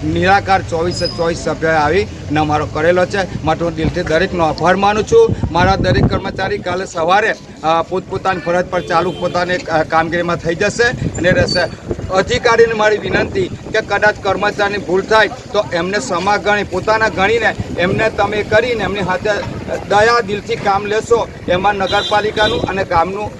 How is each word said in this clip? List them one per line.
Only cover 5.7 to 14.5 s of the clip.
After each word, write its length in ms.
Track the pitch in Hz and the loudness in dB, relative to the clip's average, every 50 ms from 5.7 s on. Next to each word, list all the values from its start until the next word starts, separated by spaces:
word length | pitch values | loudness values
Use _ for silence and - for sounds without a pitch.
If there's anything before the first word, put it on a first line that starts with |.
| 196 | 4
દરેક 300 | 180 170 185 180 - 196 | 2 2 2 2 2 2
કર્મચારી 520 | - 196 190 190 190 190 - 190 190 208 202 | 2 0 -2 -4 -6 -6 -4 -4 -4 -4 -4
કાલે 280 | - 180 175 185 190 | -4 -4 -4 -4 -6
સવારે, 480 | 180 - 175 160 170 185 208 220 208 160 - - - - - - | -6 -4 -2 2 4 4 4 4 2 -2 -4 -8 -18 -16 -4 0
અ, 180 | 156 165 165 | 2 2 2
પોતપોતાની 580 | 160 - 175 185 180 - 190 185 - 190 185 175 | 0 -2 -4 -6 -4 -4 -8 -4 -2 -2 -2 -2
ફરજ 240 | 147 170 170 180 175 | -2 0 0 0 0
પર 160 | 180 185 180 | 0 -2 -4
ચાલુ 300 | 151 - 180 165 175 180 | -2 0 0 0 0 0
પોતાની, 440 | 151 - 175 175 - 175 180 175 180 | -4 -4 -6 -2 -2 -2 -2 0 -2
અ, 280 | 180 - - 165 156 | -4 -2 0 0 0
કામગીરીમાં 540 | 160 - 165 160 165 165 160 175 170 170 170 | 0 2 2 0 2 2 -2 -2 0 -2 -2
થઈ 180 | 160 160 165 170 | -2 -2 -4 -2
જશે 300 | 165 208 202 - - 233 240 254 - - - - | 0 -2 -2 2 2 0 0 2 -2 -4 -6 -4
અને 140 | - 160 180 | 0 2 2
રહેશે. 300 | 180 180 175 - - 180 170 - - - - - - - - - | 4 4 2 2 2 0 -2 -2 -6 -14 -8 -8 -8 -8 -6 0
અધિકારીને 600 | 185 190 190 - 240 247 - 240 226 226 233 226 226 | 0 0 2 2 -2 0 2 2 6 6 4 4 4
મારી 240 | 214 214 214 214 202 | 2 2 2 2 0
વિનંતી 500 | 185 185 185 208 220 - - 196 185 156 | -2 -2 0 0 -2 -2 -2 -2 -2 -2
કે 320 | - - - - - 220 | -6 -10 -10 -4 -2 -2
કદાચ 340 | - - 208 202 202 214 196 - | -2 0 -2 2 2 2 2 2
કર્મચારીની 560 | - 196 190 185 208 208 | -2 -2 0 0 0 -2